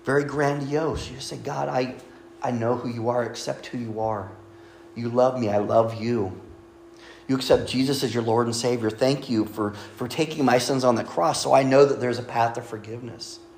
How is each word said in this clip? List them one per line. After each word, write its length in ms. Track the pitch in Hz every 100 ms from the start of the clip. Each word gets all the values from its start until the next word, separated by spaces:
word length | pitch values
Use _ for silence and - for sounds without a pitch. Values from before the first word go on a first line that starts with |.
very 200 | - 139
grandiose. 840 | 143 139 143 143 139 147 156 113 -
You 60 | 131
just 140 | -
say, 80 | -
"God, 300 | 120 143 139
I, 280 | 135 127 123 - - - -
I 80 | 135
know 240 | 120 113 120
who 140 | 123
you 200 | 117 113
are. 140 | 123
I 20 | 113
accept 400 | - - - -
who 100 | 127
you 220 | 117 107
are. 320 | 110 107 98 - - - - - -
You 160 | - 117
love 300 | 117 127 127
me. 100 | 110
I 80 | 104
love 440 | 104 113 113 110
you." 380 | 110 120 95 - - - - - - - - - -
You 80 | 131
accept 320 | - 131 -
Jesus 360 | 127 131 135
as 100 | 131
your 100 | 113
Lord 220 | 113 113 117
and 100 | 117
Savior. 340 | 127 120 110
"Thank 400 | 107 131 135 -
you 160 | 113 104
for, 280 | - 104 101 - -
for 120 | 123
taking 380 | - 156 156 131
my 120 | 123
sins 260 | 120 135
on 120 | 127 113
the 80 |
cross, 380 | - - 170 147
so 120 | 135
I 100 | 135
know 220 | 135 131 139
that 140 | 120
there's 200 | 123 117
a 40 |
path 340 | - 120 117 120
of 80 | 117
forgiveness." 760 | 107 104 117 123 87 - - -